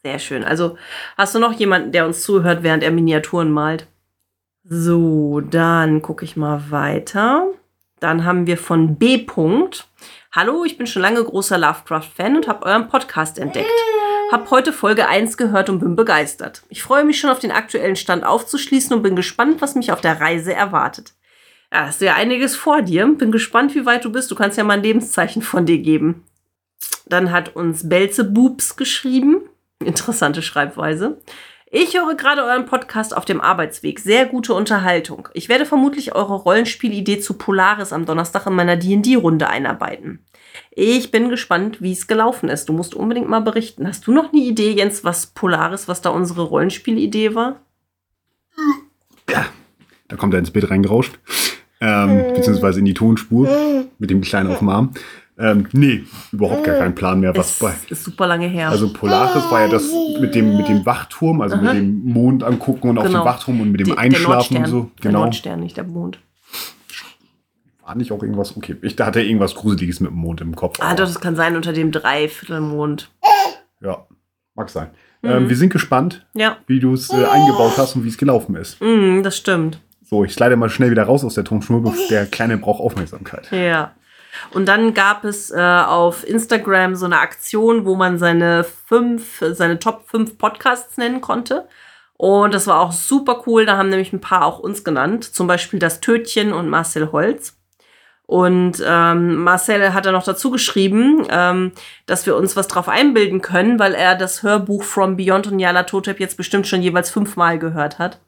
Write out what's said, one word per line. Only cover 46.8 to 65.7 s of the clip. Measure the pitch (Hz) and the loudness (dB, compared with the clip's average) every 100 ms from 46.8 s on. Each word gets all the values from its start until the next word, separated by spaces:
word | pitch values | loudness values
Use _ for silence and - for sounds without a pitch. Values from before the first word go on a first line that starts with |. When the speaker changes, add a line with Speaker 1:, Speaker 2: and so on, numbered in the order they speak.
| - 226 202 214 220 220 | -4 -2 0 0 0 0
Speaker 1:
war? | 240 269 _ _ _ _ _ _ _ _ _ - 302 - - _ _ _ - | -4 -6 _ _ _ _ _ _ _ _ _ -4 -2 -2 -8 _ _ _ -6
Speaker 2:
Ja, | - - - _ _ _ _ _ | -4 -4 -10 _ _ _ _ _
da | - | -4
kommt | 101 | 0
er | 92 | 0
ins | 80 | 0
Bild | 104 101 | -2 0
reingerauscht. | 98 98 110 127 - - - - - _ _ | 2 2 2 0 -8 -8 -4 -4 -8 _ _
Ähm, | 110 104 101 101 - | 0 2 4 4 2
beziehungsweise | 101 104 98 98 92 | 0 2 2 2 2
in | |
die | 98 | 0
Tonspur | 92 113 110 - 117 135 294 302 277 262 _ | 2 2 2 2 2 4 2 2 0 -4 _
mit | 98 | -2
dem | 95 | 0
Kleinen | 92 101 95 | 0 -2 -2
auf | 92 | 0
dem | 101 | 0
Arm. | 95 131 - - - _ - | 2 0 -4 -18 -20 _ -2
Ähm, | 113 104 98 | 2 2 2
nee, | 135 143 104 - - - | 4 4 2 -6 -20 -12
überhaupt | 101 98 - | -2 0 0
gar | - 294 | 0 0
keinen | 90 | 0
Plan | 87 92 95 | -2 0 2
mehr, | 92 | 2
was | 92 90 | 0 -2
Speaker 1:
Es | - | -2
Speaker 2:
bei | 107 82 - | -4 -4 -12
Speaker 1:
ist | 160 | -12
super | - - 180 | -12 -4 -2
lange | 170 175 | 0 -2
her. | 180 160 | -2 -2
Speaker 2:
Also | 202 214 | 0 -2
Polaris | - 101 381 381 359 - | -2 0 2 2 0 0
war | - | 2
ja | - | 2
das | 330 294 330 320 302 | 2 0 -2 -2 -2
mit | 143 | 0
dem, | 117 208 202 | 2 2 2
mit | 294 | 2
dem | 202 | 2
Wachturm, | 104 120 - - 160 160 | 2 -2 -6 -4 0 0
also | 101 101 | 0 0
Speaker 1:
Aha. | |
Speaker 2:
mit | 101 | 0
dem | 104 98 104 | 2 0 -2
Mond | 123 117 123 135 | 0 2 2 2
angucken | 120 120 - - 123 | 0 -2 -2 -2 0
und | 117 | 0
auf | 185 | 2
Speaker 1:
Genau. | 180 | 2
Speaker 2:
dem | |
Wachturm | 160 123 - 120 | 0 -2 -4 -2
und | 104 | 0
mit | 98 | 0
dem | 98 | 0
Speaker 1:
Die, | |
der | - | 2
Speaker 2:
Einschlafen | 123 131 170 123 120 127 | 4 4 4 2 2 0
Speaker 1:
Nordstern. | |
Speaker 2:
und | 117 | 0
so. | 120 117 _ | -2 -4 _
Speaker 1:
Der | 107 | 0
Speaker 2:
Genau. | 104 | 2
Speaker 1:
Nordstern, | 113 113 - 170 | 0 -2 -8 -8
nicht | 170 | -8